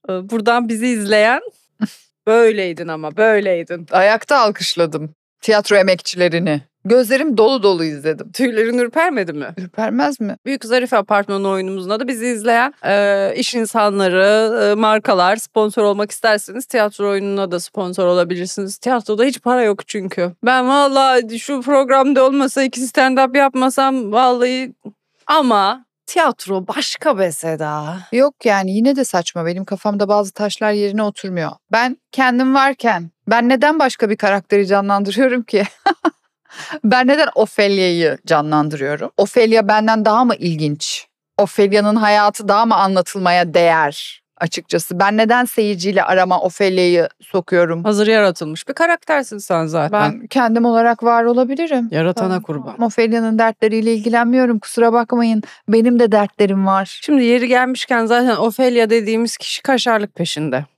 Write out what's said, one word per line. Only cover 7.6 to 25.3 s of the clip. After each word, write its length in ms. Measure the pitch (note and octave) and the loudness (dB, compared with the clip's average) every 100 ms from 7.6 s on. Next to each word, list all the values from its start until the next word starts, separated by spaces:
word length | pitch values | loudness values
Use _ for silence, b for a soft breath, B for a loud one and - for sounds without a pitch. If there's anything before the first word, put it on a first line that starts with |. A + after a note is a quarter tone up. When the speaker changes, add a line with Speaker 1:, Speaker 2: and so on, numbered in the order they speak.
Speaker 2:
dolu 220 | G3 F3+ | 2 2
izledim. 480 | D#3+ D3 D#3 D#3 - | -2 -4 -4 -4 -8
Speaker 1:
Tüylerin 460 | - B3+ A3 A3+ B3 | -4 -2 0 0 0
ürpermedi 540 | A#3+ D4+ F4 C4 F3 | -2 0 0 -2 -6
mi? 140 | D3+ B2+ E3+ | -8 -10 -10
Speaker 2:
Ürpermez 640 | F#3 - A3 A#3 D4 C4+ | -12 -6 -4 -2 -2 -4
mi? 160 | G#3 - - | -8 -8 -8
Speaker 1:
Büyük 180 | G#3+ | -8
Zarife 320 | A3 B3 B3 A3+ | -2 -2 0 -2
Apartmanı 520 | G3+ G#3 G3+ G3 G3 | 0 -2 0 -4 -2
oyunumuzun 420 | F#3+ F#3+ G3 F#3 | -4 -6 -8 -6
adı. 180 | A3 B3 | -6 -4
Bizi 180 | A#3+ A#3+ | -4 -4
izleyen, 480 | A#3 A3 A#3 C4 - | -4 0 0 0 -4
e, 480 | - G3+ G3+ G3 G3 - | -2 0 2 0 0 -2
iş 180 | - | -4
insanları, 1040 | B3 A3 A#3 G#3 G3+ F#3+ F#3 G3 G#3+ A3 A3+ G#3 | -4 -2 0 0 2 0 2 4 4 2 0 0
e, 40 | |
markalar 600 | G#3 A3 A3 G#3+ F#3+ F3+ A3 | 2 2 2 2 2 2 0
sponsor 460 | - A3 G#3+ A#3 | -2 -2 0 0
olmak 280 | G#3 G3+ G#3 | 0 0 -4
isterseniz 560 | - A3+ G#3 - G#3+ - | -2 0 0 -2 -14 -4
tiyatro 440 | A#3+ G#3 G#3 G3+ | -2 -2 -2 -2
oyununa 400 | G3 G3+ G3 F#3+ | -2 -4 -4 -4
da 100 | F3 | -6
sponsor 460 | - - F#3 F3+ F3+ | -8 -8 -6 -2 0
olabilirsiniz. 680 | F3+ F3 F3 F3+ - G3 - | 2 0 -4 -8 -8 -10 -8
Tiyatroda 460 | B3 B3 G#3+ G#3+ | -4 -4 -2 0
hiç 160 | C4 B3 | 0 -2
para 200 | A#3+ B3 | -2 0
yok 260 | A3 G3+ - | 0 -2 -6
çünkü. 440 | G#3+ F#3 - F3 F3 | -10 -8 -6 -6 -4
Ben 240 | A#3 B3+ B3+ | 0 0 2
vallahi 720 | C#4 C#4+ C4+ C4+ B3+ A3+ A3+ | 2 2 2 4 2 0 -12
şu 200 | - C#4 | -8 -6
programda 640 | A#3+ C#4+ C4 C4+ C4+ C4+ | 0 2 4 4 4 4
olmasa, 380 | C4 C#4 C4+ - | 4 2 0 0
iki 180 | C4+ B3 | -2 -4
stand-up 560 | B3 - C4 C4 C4 C4+ | -4 2 2 4 2 2
yapmasam 720 | C#4 C4+ C4 B3+ C4+ C4 G#3 | 2 2 0 2 0 0 -2
vallahi, 600 | G#3+ B3+ B3 B3 B3+ C4 - G#3+ _ _ _ | 2 2 2 0 -2 -6 -14 -20 _ _ _
ama 580 | - | 0